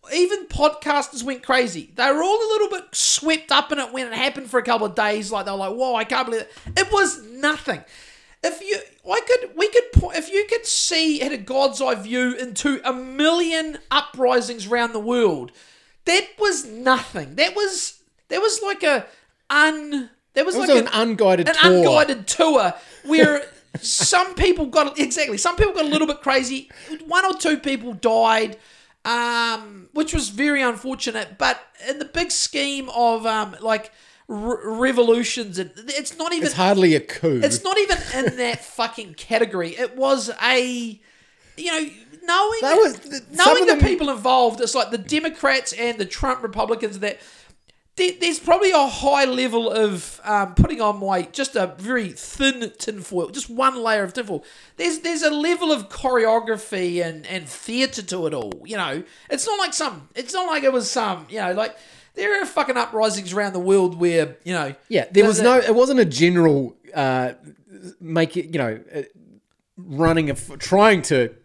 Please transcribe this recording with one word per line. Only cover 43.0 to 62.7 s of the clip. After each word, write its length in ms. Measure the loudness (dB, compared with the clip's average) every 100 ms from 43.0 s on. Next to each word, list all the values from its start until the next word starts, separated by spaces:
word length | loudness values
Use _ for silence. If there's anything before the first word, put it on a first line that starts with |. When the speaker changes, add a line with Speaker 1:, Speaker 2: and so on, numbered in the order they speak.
| -12 -14 -10
Speaker 2:
some 140 | 4 6
Speaker 1:
knowing 160 | 6
Speaker 2:
of 60 | 4
Speaker 1:
the 60 | 4
Speaker 2:
them 80 |
Speaker 1:
people 260 | 4 2 -2
involved, 500 | -2 2 4 4 0
it's 140 | -2
like 160 | -2 -2
the 80 | -4
Democrats 720 | -4 -2 -2 -2 0 0 -2
and 260 | -4 -4 -4
the 80 | -8
Trump 360 | -4 -4 -4
Republicans, 560 | -6 -4 -2 -2 -4 -6
that 200 | -8 -8 -18 -20 _ _ _ _ _ -2
there, 160 | -2 0
there's 180 | -4 -2
probably 320 | 2 4 6
a 160 | 4 2
high 380 | 0 2 2
level 440 | 2 0 0 0 0
of, 500 | 0 0 -2 -10 -14
um, 300 | -2 0 0
putting 260 | 2 2 2
on 200 | -2 -2
my, 220 | -2 -2
just 340 | -4 -6 -4 -2
a 180 | -4 -6
very 320 | -4 -4 -4
thin 600 | -10 -16 0 0 0 -8 -8
tinfoil, 520 | -10 -10 -8 -6 -6
just 200 | -8 -10
one 320 | 0 0 0
layer 220 | -2 -2
of 80 | -2
tinfoil. 320 | -6 -8 -10 -10 -20 -20 -6
There's, 240 | -4 -4
there's 220 | -4 0
a 80 | 0
level 400 | 0 -2 0 0
of 160 | -2 -4
choreography 1120 | -6 0 2 2 2 0 -6 -6 -4 -2 -2
and, 220 | -4 -6 -10
and 220 | -10 -10
theatre 540 | -16 -8 -2 -2 -4
to 240 | -8 -4 -4
it 60 |
all, 280 | -4 -6 -10
you 120 | -10 -6
know. 260 | -6 -6 -10 -20 -8
It's 160 | -6 -4
not 120 | -2
like 160 | -2
some, 360 | -4 -6 -8 -14
it's 180 | -14 -8
not 120 | -6 -2
like 160 | 0
it 100 | 0
was 160 | 0 -2
some, 360 | -4 -4 -6 -10
you 100 | -8
know, 120 | -4
like, 220 | -4 -4 -8 -20 -20 _
there 260 | -6 -2 -2
are 60 | -2
fucking 300 | -2 -2